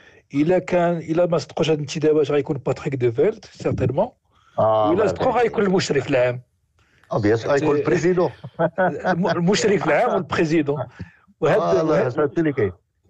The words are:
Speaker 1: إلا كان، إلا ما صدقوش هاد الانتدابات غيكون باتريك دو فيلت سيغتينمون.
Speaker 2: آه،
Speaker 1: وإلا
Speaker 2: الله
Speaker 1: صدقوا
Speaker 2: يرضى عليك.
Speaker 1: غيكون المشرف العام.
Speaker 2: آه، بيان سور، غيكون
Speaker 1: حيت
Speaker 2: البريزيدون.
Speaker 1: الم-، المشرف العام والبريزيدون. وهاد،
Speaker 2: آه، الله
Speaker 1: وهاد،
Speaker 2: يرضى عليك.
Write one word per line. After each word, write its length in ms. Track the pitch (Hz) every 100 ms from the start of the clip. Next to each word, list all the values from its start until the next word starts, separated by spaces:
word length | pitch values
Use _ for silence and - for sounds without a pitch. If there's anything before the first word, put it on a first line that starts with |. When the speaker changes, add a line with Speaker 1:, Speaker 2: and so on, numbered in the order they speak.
| - - _
Speaker 1:
إلا 240 | 143 156 180
كان، 380 | 180 180 170 170
إلا 300 | 156 165 175
ما 120 | 165
صدقوش 320 | - - 156
هاد 80 | 156
الانتدابات 520 | 147 170 151 151 143
غيكون 260 | 147 139 139
باتريك 380 | 151 127 156
دو 180 | 135 120
فيلت 320 | 117 185 220
سيغتينمون. 640 | - - 156 - 120 143 233 - _ _ _ -
Speaker 2:
آه، 320 | 110 107 107
Speaker 1:
وإلا 20 |
Speaker 2:
الله 140 | 190 202
Speaker 1:
صدقوا 200 | - 262
Speaker 2:
يرضى 120 | 233
عليك. 120 | 226
Speaker 1:
غيكون 140 | 226
المشرف 440 | 202 185 - 143 135
العام. 320 | 131 123 123 - _ _ _ _ _ -
Speaker 2:
آه، 60 | 147
بيان 180 | 104 113
سور، 160 | -
غيكون 160 | 143 147
Speaker 1:
حيت 120 | 147
Speaker 2:
البريزيدون. 500 | 147 156 165 180 156 - - - 165 -
Speaker 1:
الم-، 480 | 185 - 185 170 202
المشرف 580 | 170 175 208 220 190 147
العام 280 | 151 233
والبريزيدون. 680 | 196 - - 160 165 139 147 113 - - - _ -
وهاد، 200 | 151 190
Speaker 2:
آه، 200 | - 185
الله 120 | 156
Speaker 1:
وهاد، 260 | 151 127 147
Speaker 2:
يرضى 220 | 147 170
عليك. 340 | 156 131 98 - _ _ _